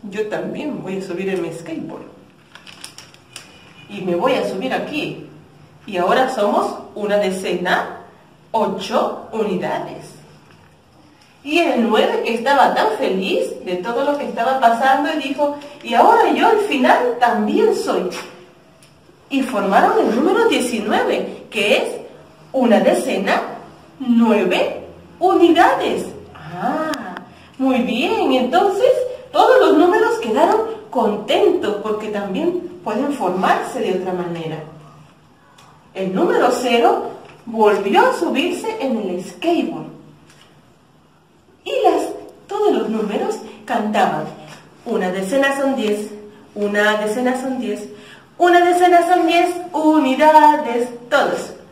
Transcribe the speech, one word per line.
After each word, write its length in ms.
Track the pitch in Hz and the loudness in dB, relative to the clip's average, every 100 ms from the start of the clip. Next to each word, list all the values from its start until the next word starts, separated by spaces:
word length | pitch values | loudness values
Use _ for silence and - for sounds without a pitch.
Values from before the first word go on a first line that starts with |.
| 208 | -10
"Yo 180 | 202 214 | -8 -6
también 540 | 185 - - 294 208 | -6 -8 -8 -8 -8
voy 160 | 190 190 | -8 -8
a 40 | |
subir 280 | 185 175 190 | -8 -6 -4
en 120 | 185 | -4
mi 120 | 165 | -6
skateboard. 500 | - - 160 - - - - - _ _ - - - - - - - _ - - - - - - | -10 -10 -10 -10 -14 -16 -20 -20 _ _ -20 -20 -20 -20 -20 -20 -20 _ -20 -20 -20 -20 -20 -16
Y 120 | 202 | -10
me 140 | 180 175 | -4 0
voy 180 | 262 | 0
a 160 | 262 - | 0 -2
subir 240 | 190 254 | -6 -6
aquí. 540 | 196 - 294 339 - - - - - - - - | -6 -6 -6 -8 -10 -16 -20 -20 -20 -20 -20 -8
Y 120 | 180 | -4
ahora 320 | 180 247 254 | 0 2 0
somos 440 | - 208 330 403 - - 208 | 0 0 0 -2 -8 -14 -8
una 220 | 208 202 | -2 0
decena, 800 | 190 185 - 180 180 381 480 - - - _ _ _ | 0 -4 -4 -4 -2 -2 -4 -12 -20 -20 _ _ _
ocho 760 | 226 202 190 196 254 - - - | -2 -2 -4 -4 -2 -2 -6 -10
unidades". 760 | 226 196 180 - - - - - - - - - - - _ _ _ _ _ _ _ | -4 -2 -2 -4 -6 -8 -14 -18 -20 -20 -20 -20 -20 -20 _ _ _ _ _ _ _
Y 160 | 277 320 | -4 -2
el 300 | 302 240 220 | 0 0 0
nueve, 320 | 440 - - | 0 0 -2
que 120 | - - | -4 -2
estaba 380 | 277 277 - | 0 4 4
tan 180 | - 440 - | 2 -2 -2
feliz 680 | 214 190 190 - - - 180 | -2 -2 -2 -2 -4 -8 -8
de 120 | 180 | -6
todo 260 | 180 240 | -4 -2
lo 140 | 277 285 | -2 -2
que 80 | 226 | -4
estaba 340 | 233 233 262 | -2 -2 2
pasando, 500 | 233 233 269 277 302 | 2 4 2 2 0
y 160 | 311 269 | -4 -4
dijo, 260 | 277 294 294 - - | -2 -2 -2 -14 -16
"Y 100 | 240 - | -2 4
ahora 360 | - 466 311 | 6 6 4
yo 140 | 294 427 | 2 2
al 120 | 415 | 2
final 560 | 403 269 254 - 494 - | 0 2 4 4 2 2
también 560 | 240 214 214 415 - - | 0 2 0 2 2 0
soy". 340 | 285 185 185 - - - - _ _ _ - _ _ _ _ | -2 -4 -4 -8 -14 -20 -20 _ _ _ -20 _ _ _ _
Y 120 | 277 | -4
formaron 520 | - 202 196 220 - 440 | -2 -2 2 4 4 2
el 160 | 262 226 | 2 2
número 320 | 339 427 453 | 2 2 2
diecinueve, 960 | 262 247 220 214 392 494 - - - - | 2 0 -4 -2 0 0 -2 -4 -12 -10
que 280 | 220 208 262 | -4 0 0
es 120 | - - - - - - - | 0 -8 -14 -20 -20 -20 -6
una 280 | 269 233 196 | 0 4 4
decena, 640 | - 359 - 196 - 330 - - - - - - | 4 2 -2 -2 0 -2 -2 -12 -18 -20 -20 -8
nueve 800 | 247 233 226 202 180 175 - - - - - - | 2 4 6 4 2 0 -2 -4 -14 -20 -20 0
unidades. 840 | 359 359 339 330 - - - 185 - - - - | 2 6 6 6 4 4 -2 -4 -6 -14 -20 -20
Ah, 800 | 156 175 226 302 311 269 - - - - - - | -14 -6 -4 -4 -4 -6 -10 -14 -16 -20 -20 -2
muy 220 | 262 254 | 0 2
bien. 520 | - 226 359 440 302 | 0 -2 0 0 2
Entonces, 580 | 254 226 339 403 381 508 - - - - | 2 2 2 2 4 4 4 0 -6 -2
todos 280 | 320 453 508 | 4 6 6
los 180 | 381 311 | 6 6
números 400 | 359 - 453 453 | 4 4 2 0
quedaron 420 | 220 254 349 440 - - - | -2 0 2 0 -2 -8 -6
contentos 880 | 254 214 202 - 349 403 - 208 202 | -2 -2 -2 -2 2 2 2 -2 -6
porque 280 | 214 208 208 | -6 -6 -6
también 680 | 202 196 190 339 359 - - | -6 -6 -2 -2 -4 -8 -12
pueden 300 | 220 226 285 | -6 -4 -4
formarse 640 | - 185 180 - - - 254 | -2 -4 -2 0 0 -2 -4
de 200 | 196 185 | -4 -2
otra 140 | 185 | -4
manera. 440 | 180 170 165 156 151 - - - - - _ _ _ _ - - - _ | -6 -6 -6 -8 -10 -12 -20 -20 -20 -20 _ _ _ _ -20 -20 -20 _
El 200 | 190 190 | -8 -4
número 360 | 185 403 - 247 | 0 0 2 2
cero 600 | 247 254 233 359 - - - - - - | 2 0 2 4 2 -4 -12 -20 -18 -8
volvió 560 | 220 208 196 202 370 508 | 2 4 4 2 4 4
a 40 | |
subirse 640 | - 311 233 349 - 466 - | 2 -2 -2 -2 -4 -6 -4
en 160 | 262 226 | -4 -4
el 260 | 196 180 | -4 -8
skateboard. 640 | - - 320 320 - 160 151 - - - _ - - _ _ _ _ _ _ _ _ _ _ _ | -10 -6 -2 0 -2 -8 -14 -18 -20 -20 _ -20 -20 _ _ _ _ _ _ _ _ _ _ _
Y 80 | 381 539 | -6 0
las, 240 | 370 320 - - - - - | 2 2 -4 -10 -16 -20 -10
todos 260 | 415 415 | 0 2
los 160 | 233 214 | 2 -2
números 460 | 220 190 233 370 - - - - | -4 -4 -2 -4 -6 -12 -18 -6
cantaban. 600 | 214 214 214 185 156 156 - - - - - 247 | -4 -2 0 0 -2 -8 -14 -20 -20 -20 -16 -6
Una 260 | 196 185 | -2 -2
decena 440 | 190 190 269 277 277 | -4 -2 0 0 0
son 200 | 269 226 | -2 0
diez, 340 | 214 208 - - - - - 208 | -2 -2 -6 -14 -20 -20 -16 -6
una 420 | 202 208 208 208 | -2 2 2 2
decena 420 | 214 240 254 247 | -2 -2 -2 -2
son 200 | 269 247 | -4 -4
diez, 280 | 208 208 - - - - - - | -4 -6 -10 -18 -20 -20 -20 0
una 280 | 349 349 359 | 4 4 4
decena 420 | 359 359 349 339 | 4 6 4 4
son 200 | 359 330 | 2 4
diez 220 | 339 359 - - | 2 2 -2 -6
unidades. 1160 | 311 311 311 262 262 302 311 302 294 240 240 247 - - | 0 2 4 2 4 6 8 8 6 0 -2 -4 -8 -2
Todos. 440 | 285 - - - - - | 0 0 -2 -8 -16 -20